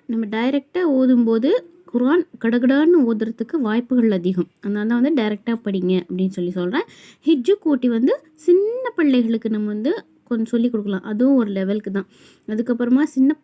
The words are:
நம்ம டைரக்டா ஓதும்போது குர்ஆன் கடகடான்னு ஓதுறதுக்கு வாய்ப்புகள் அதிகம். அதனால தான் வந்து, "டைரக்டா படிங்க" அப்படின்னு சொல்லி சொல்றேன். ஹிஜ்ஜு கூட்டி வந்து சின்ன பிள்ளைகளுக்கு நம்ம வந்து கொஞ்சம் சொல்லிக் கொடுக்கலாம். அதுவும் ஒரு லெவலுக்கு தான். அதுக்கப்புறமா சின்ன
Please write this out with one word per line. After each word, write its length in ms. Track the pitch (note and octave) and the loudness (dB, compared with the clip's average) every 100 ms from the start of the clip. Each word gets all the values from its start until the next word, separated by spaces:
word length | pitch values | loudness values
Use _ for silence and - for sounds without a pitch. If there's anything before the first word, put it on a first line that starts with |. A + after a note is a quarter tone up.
| - | -4
நம்ம 200 | A3+ G#3+ | -6 -4
டைரக்டா 560 | A3 B3 C#4 - F4+ | -2 -2 -2 -4 -4
ஓதும்போது 800 | F4 C4 C4 B3 A3+ A3+ B3+ A#4+ - - _ | 0 2 4 4 2 2 2 0 -4 -20 _
குர்ஆன் 340 | A#3+ B3 E4+ D#4+ - | -2 2 2 0 -4
கடகடான்னு 560 | A3+ A#3+ B3+ C#4 D#4+ F4 | -2 0 2 4 4 4
ஓதுறதுக்கு 600 | A#3+ A3 A3+ - A3+ E4 | 2 0 -4 -6 -6 -4
வாய்ப்புகள் 540 | A3+ A3 A#3+ B3+ A3+ | -2 -2 0 0 2
அதிகம். 380 | F#3+ F3+ F3+ F3 _ | 2 0 -2 -4 _
அதனால 260 | G3+ G#3 G#3+ | -6 -4 -2
தான் 160 | A#3+ | 0
வந்து, 200 | C4 D#4 | 0 0
"டைரக்டா 320 | G#3+ G#3 A#3 A#3 | -2 -4 -4 -6
படிங்க" 360 | G#3+ G3 F3+ F#3 | -4 -2 0 -2
அப்படின்னு 280 | F3 F3+ F#3+ | -2 -4 -4
சொல்லி 220 | F#3 F3 | -4 -6
சொல்றேன். 320 | F3+ F3 B3+ A#4 - - _ - | -4 -4 -4 -6 -12 -20 _ 0
ஹிஜ்ஜு 260 | D#4 A#3 | 0 2
கூட்டி 360 | G4+ D#4+ C4+ B3 | 0 0 0 0
வந்து 340 | A#3 C4 C#5+ - | 2 0 0 -6
சின்ன 560 | _ - F4+ G#4 A#4+ B4+ | _ 2 4 2 -2 -4
பிள்ளைகளுக்கு 600 | - D4+ B3+ A3+ A3+ A3+ | 0 2 2 2 -2 -2
நம்ம 160 | G#3+ G#3 | -4 -4
வந்து 380 | G#3 A#3 G#4 - _ | -4 -4 -4 -8 _
கொஞ்சம் 220 | - A#3 A3+ | -6 -4 -2
சொல்லிக் 240 | A#3+ A#3+ | 0 0
கொடுக்கலாம். 320 | A3+ G#3 F#3+ | -2 -4 -6
அதுவும் 340 | G#3+ G#3+ B3+ C#4 | -4 0 2 4
ஒரு 140 | G#3 | 2
லெவலுக்கு 400 | G3 F#3+ G#3+ G#3 | -2 -2 -4 -4
தான். 160 | G3 F#3+ _ - _ - | -6 -8 _ -20 _ -6
அதுக்கப்புறமா 560 | G#3+ A#3+ A#3 A#3+ B3+ | -4 -2 -2 2 2
சின்ன 340 | D4+ C4+ C4 D4+ | 2 2 2 2